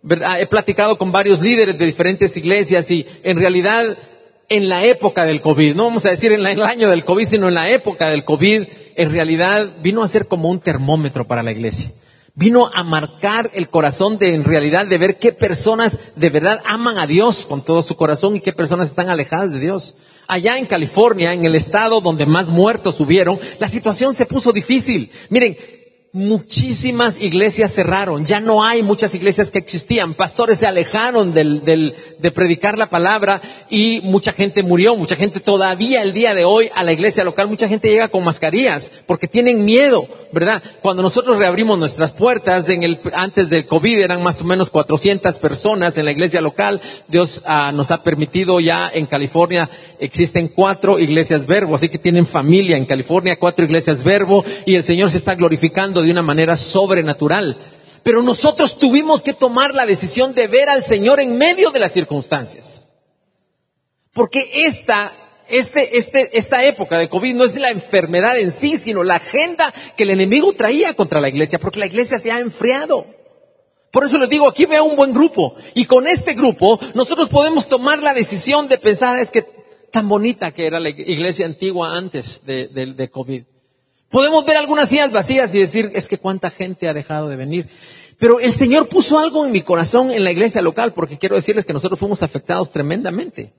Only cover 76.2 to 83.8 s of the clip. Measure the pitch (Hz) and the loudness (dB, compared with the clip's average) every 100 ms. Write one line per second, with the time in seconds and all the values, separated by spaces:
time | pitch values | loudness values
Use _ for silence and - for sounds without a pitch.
76.2 | - 240 262 165 190 220 - 240 247 330 | -2 0 0 4 2 2 0 -4 -2 0
77.2 | 320 285 302 320 - 254 254 302 294 262 | 2 2 2 0 0 0 0 0 0 0
78.2 | 220 196 247 294 285 254 214 208 254 247 | -2 -4 0 0 2 0 2 0 0 0
79.2 | 240 226 - - _ _ _ 220 208 208 | 0 -2 -4 -20 _ _ _ -4 0 0
80.2 | 220 247 175 151 160 165 160 143 151 156 | 0 -4 -8 -6 -4 -4 -6 -8 -6 -4
81.2 | 175 180 170 160 190 180 165 170 185 143 | -4 -4 -6 -6 -6 -4 -6 -6 -8 -12
82.2 | 120 - 135 131 - 135 131 131 127 131 | -12 -16 -10 -8 -8 -10 -10 -8 -10 -10
83.2 | 127 131 - _ _ _ | -10 -12 -14 _ _ _